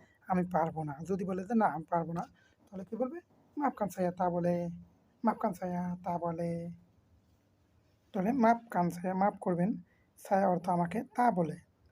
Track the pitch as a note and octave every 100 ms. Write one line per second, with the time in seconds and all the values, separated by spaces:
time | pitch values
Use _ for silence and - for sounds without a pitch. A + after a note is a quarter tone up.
0 | - _ - F#3 F3+ E3+ E3 D#3 D#3 C#3
1 | E3+ F#3+ F#3 F#3+ F#3+ A#3 G3+ D3+ D#3+ E3+
2 | E3 E3+ A3+ _ _ _ _ F#3+ F#3 G#3+
3 | B3+ E4+ - _ _ - C#4 - G3+ -
4 | F3+ F3+ F3+ F3 F3 F3 F3 F3 - _
5 | _ _ A3+ - G#3+ F3 F3+ F3 F3+ F3+
6 | F#3+ E3+ E3+ E3 E3+ E3+ E3+ E3+ - _
7 | _ _ _ _ _ _ _ _ _ _
8 | _ G#3 F#3+ C#4 A3+ A#3 - F#3 F3 F3
9 | F3+ F#3 G3+ G3+ G3 F3 F#3 C4+ - _
10 | _ _ - F#3+ G3 F3 F3 F3 E3+ G3
11 | C#4 - B3 F#3 D#3+ D3+ - _ _